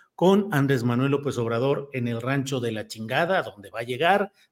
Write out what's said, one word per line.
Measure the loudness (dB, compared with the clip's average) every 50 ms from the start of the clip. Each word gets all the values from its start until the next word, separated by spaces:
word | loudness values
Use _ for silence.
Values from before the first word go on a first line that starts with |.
| -20 _ _
con | 2 4 6 6 4 4 2
Andrés | 2 2 2 4 2 2 2
Manuel | 2 2 2 2 2
López | 0 0 -2 -2 -2
Obrador | -2 -2 -2 0 0 0 0 0 -2 -4 -8 -6
en | -6 -4
el | -4 -4 -4
rancho | -4 -2 -2 -2 -2 -2 -4 -4
de | -2 -4
la | -4 -6 -8
chingada, | -10 -12 -12 -6 -4 -2 0 0 0 0 -2 -2
donde | -4 -10 -16 -18 -14
va | -12 -10
a | -8
llegar, | -6 -4 0 2 4 4 2 2 -2 _ _ _ _